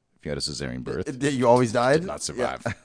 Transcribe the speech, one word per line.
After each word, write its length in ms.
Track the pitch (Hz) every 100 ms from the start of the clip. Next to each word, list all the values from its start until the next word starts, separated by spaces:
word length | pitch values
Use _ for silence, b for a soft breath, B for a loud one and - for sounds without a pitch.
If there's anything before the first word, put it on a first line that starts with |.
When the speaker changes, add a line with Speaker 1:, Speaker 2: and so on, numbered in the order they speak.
| _ _
Speaker 1:
If 60 | 78
you 40 |
had 80 | 71
a 40 |
cesarean 400 | 73 67 69 62
birth, 380 | 60 82 95 131
Speaker 2:
Uh, 60 | 139
you 180 | 135 123
always 240 | 123 123
died? 280 | 117 123 147
Speaker 1:
did 60 | 180
not 160 | -
survive. 400 | - 90 123 - -
Speaker 2:
Yeah. 60 | 101